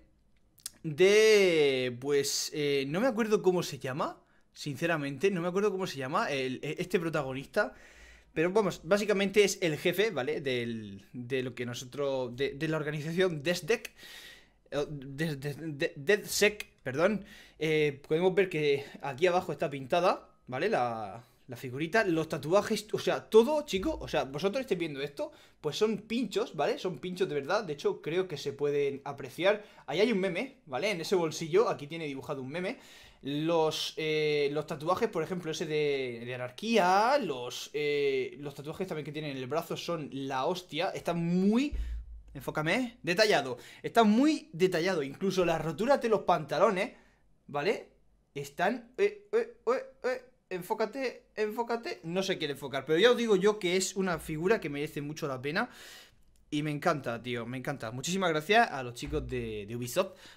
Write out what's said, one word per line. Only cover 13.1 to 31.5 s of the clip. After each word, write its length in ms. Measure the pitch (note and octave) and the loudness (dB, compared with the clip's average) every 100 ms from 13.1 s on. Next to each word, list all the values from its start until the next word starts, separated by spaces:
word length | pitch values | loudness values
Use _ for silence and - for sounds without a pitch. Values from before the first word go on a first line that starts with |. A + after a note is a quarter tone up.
| E3+ F#3 D#3 | 0 0 0
DESDEC, 480 | D3 F3 D3+ A#3 - - - - - - _ _ - | -2 -2 0 -2 -4 -18 -20 -20 -20 -20 _ _ -8
eh, 160 | C#3+ D3 | -4 -4
Des-, 500 | D3 C3+ C#3 E3 C#3 | -6 -10 -4 -4 -4
Des-, 180 | C#3+ C3+ | -6 -8
De-, 340 | D#3+ C#3 E3 D3 | -8 -4 -4 -2
DedSec, 680 | C3+ G3+ E3 - G#3 G#3 - _ | 2 2 2 2 2 2 -12 _
perdón. 440 | C3 C3+ F#3 G#3+ - - - - | -6 2 2 2 -6 -20 -16 -4
Eh, 420 | D#3 D#3 D3 C3 - | 0 2 2 0 -2
podemos 260 | D#3+ F#3 | 2 4
ver 160 | F3+ F#3 | 4 2
que 360 | D#3 D3 C#3 - - | 2 2 0 -2 -10
aquí 240 | C#3 C3 F3+ | -8 2 4
abajo 240 | F3+ F3+ | 4 0
está 180 | D3+ E3 | -4 -4
pintada, 640 | C#3 C3 F3 F#3 F#3 - _ - | -4 0 2 2 0 -6 _ -10
¿vale? 200 | B2+ G3 | -2 0
La, 560 | E3+ A#2+ A2+ G2+ A2 - _ - | 2 0 -2 -8 -12 -18 _ -16
la 80 | A#2+ | -12
figurita, 480 | B2+ C3 E3 A3 G3+ | -10 -6 0 2 2
los 220 | D#3+ D#3 | 2 0
tatuajes, 600 | D#3+ C#3+ G3 G3+ G#3 - | -4 2 2 2 -4 -4
o 40 | - | -4
sea, 320 | F#3 C#3 - | 0 -2 6
todo, 380 | A3 A#3 D4+ D4 | 6 8 4 0
chico, 320 | F#3+ G3 - | -2 -2 -4
o 60 | B2+ | -2
sea, 160 | D#3+ | -2
vosotros 380 | C3 C#3 G3 C4 | 0 -2 -2 -2
estáis 180 | C4 F#3 | -2 -2
viendo 200 | E3 C3+ | -2 -4
esto, 320 | D3 - D#4 - - _ | -8 -6 -10 -10 -20 _
pues 160 | D3 - | -6 0
son 220 | G#3+ A3 | 0 0
pinchos, 560 | - A3+ A#3 G3 B3 D3+ | -2 -4 -2 -2 -4 -2
¿vale? 240 | E3 C#4 | -2 0
Son 180 | F#3+ D#3 | -4 -6
pinchos 320 | F#3 F3+ F3 | -8 -4 -2
de 60 | D3 | -2
verdad, 280 | C3+ G#3 | 0 -2
de 100 | F#3 | -2
hecho, 280 | D3 G#3 - | -2 -2 -2
creo 260 | D3+ F3 F#3 | -4 -2 -2
que 100 | D3 | -4
se 140 | C#3+ | -6
pueden 520 | A#2+ D3 C#3+ C#3 C3 C#3+ | -2 0 0 0 -2 -8
apreciar. 580 | C#3 C3 - F#3 G#3 - - - | -10 -10 0 2 2 -2 -18 -4
Ahí 140 | D#3 | 2
hay 120 | A#3 | 4
un 80 | G3 | 4
meme, 380 | F#3+ E3+ C4+ - - | 0 -2 -6 -10 -8
¿vale? 240 | B2+ G3+ | -4 -2
En 120 | F3 | -2
ese 120 | D#3 | 0
bolsillo, 560 | F#3 D#3+ - D#3+ | 0 0 -2 0